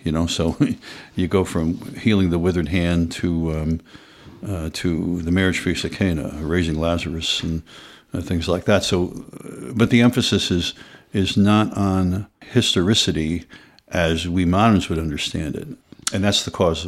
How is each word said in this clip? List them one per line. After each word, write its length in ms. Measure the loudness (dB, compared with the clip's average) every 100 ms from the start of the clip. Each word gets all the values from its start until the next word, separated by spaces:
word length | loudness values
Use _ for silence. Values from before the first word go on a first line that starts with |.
you 80 | -4
know, 140 | -2 -2
so 300 | 0 -2 0 -2 -2 -12
<laughs> 280 | -18 -10 -4
you 120 | 0
go 160 | 0
from 340 | 0 0 -2 -2 -8 -4
healing 340 | 0 2 2
the 100 | 2
withered 300 | 0 0 0
hand 420 | 0 2 2 0
to, 420 | -2 -2 -2 -2
um, 260 | -2 -2 -4 -6 -20 -20 -20 -20 -14 -10
uh, 220 | -8 -8
to 480 | -4 -2 0 -2 -2
the 100 | 0
marriage 280 | 2 2 0
feast 260 | -2 -2 -4
at 60 |
Cana, 400 | -2 0 0 -4 -6
raising 380 | -2 0 0 0
Lazarus 640 | 0 0 -4 -6 -4 -4
and, 180 | -4 -6 -8 -18 -20 -20 _
uh, 80 | -6
things 260 | -2 -2 0
like 160 | 0 4
that. 180 | 2
So, 420 | 4 0 0 -4 -16 -16
uh, 300 | -16 -14 -6 2
but 140 | 4
the 100 | 6
emphasis 480 | 6 4 2 0 2
is, 240 | 0 -2 -8 -16 -20 _
is 220 | -2 0 4
not 380 | 4 4 2 0
on 480 | 0 2 0 0 -6 _
historicity 1040 | -4 0 2 2 2 2 2 0 -2 -4 -6 -20 -20 _ -6
as 380 | 0 2 0 0
we 180 | 0 2
moderns 420 | 4 4 4 2
would 80 | -2
understand 560 | -4 -4 -6 -4 -6 -6
it. 120 | -10 -16 _ -14 -6
And 100 | -2
that's 200 | 0 0 -2
the 60 |
cause 340 | 0 0 0